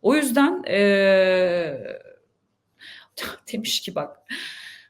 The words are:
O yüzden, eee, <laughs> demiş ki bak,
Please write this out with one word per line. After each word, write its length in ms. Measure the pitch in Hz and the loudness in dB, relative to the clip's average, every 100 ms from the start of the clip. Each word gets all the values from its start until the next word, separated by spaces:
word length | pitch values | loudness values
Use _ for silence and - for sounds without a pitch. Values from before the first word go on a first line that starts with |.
O 120 | - | 4
yüzden, 480 | 302 277 240 285 359 - | 2 2 2 2 0 -2
eee, 1300 | 196 202 196 196 190 185 185 180 175 165 135 101 50 - - _ _ _ _ _ _ - - _ - | 2 4 4 4 4 4 4 2 0 -4 -8 -12 -14 -18 -20 _ _ _ _ _ _ -20 -20 _ -12
<laughs> 360 | - - - | -12 -12 -12
demiş 280 | - 233 - | -10 -4 -4
ki 140 | - | -4
bak, 220 | 180 147 - _ 285 - - - - _ | -8 -8 -12 _ -14 -12 -16 -18 -20 _